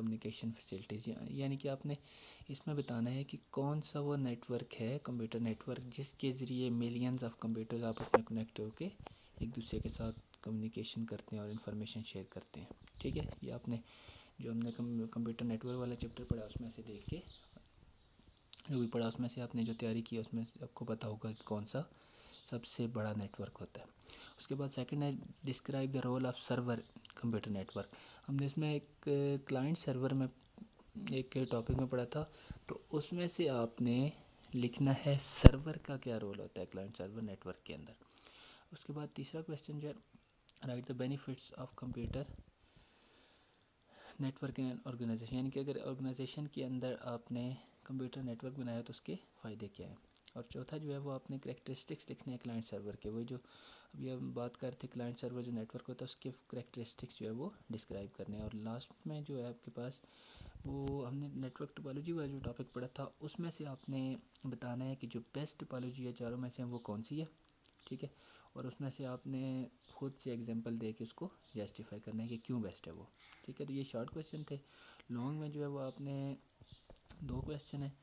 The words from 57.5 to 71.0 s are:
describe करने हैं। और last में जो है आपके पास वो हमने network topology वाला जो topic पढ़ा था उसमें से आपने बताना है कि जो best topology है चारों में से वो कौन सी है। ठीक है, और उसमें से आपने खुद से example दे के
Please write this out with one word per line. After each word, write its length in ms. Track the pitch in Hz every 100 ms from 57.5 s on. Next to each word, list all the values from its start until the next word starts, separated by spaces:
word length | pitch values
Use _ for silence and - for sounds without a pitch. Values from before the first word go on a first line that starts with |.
| - -
describe 380 | 110 - 98 101
करने 260 | - 98 104
हैं। 80 |
और 100 | 110
last 380 | 110 110 120 - - 160
में 180 | 151
जो 120 | 143 135
है 120 | 120
आपके 220 | 117 -
पास 300 | 120 123 - - - - - - - 143
वो 380 | 139 139 139
हमने 240 | 120 139 143
network 440 | 135 131 - 147 -
topology 360 | 143 135 165
वाला 160 | 165 143
जो 120 | 135
topic 320 | 120 120 127
पढ़ा 160 | 123 131
था 260 | - 139 -
उसमें 300 | 147 - 170
से 140 | 165
आपने 520 | 147 131 - 135 131 127 - - 135
बताना 380 | 117 123 123
है 120 | 131 135
कि 100 | 120
जो 140 | 117
best 380 | - 135 151 -
topology 460 | - 127 127 131
है 80 | 123
चारों 260 | 117 117 123
में 120 | 123
से 140 | -
वो 140 | 120 120
कौन 240 | 117 104
सी 180 | 113 147
है। 80 | 160 - - - - - -
ठीक 160 | 131
है, 80 | 139 - - - - 127
और 100 | 127
उसमें 240 | - 139
से 140 | -
आपने 640 | 131 127 135 131 131 131 120 - - -
खुद 180 | 135
से 180 | - 135
example 460 | 117 117 113 117 113
दे 140 | 110
के 120 | 110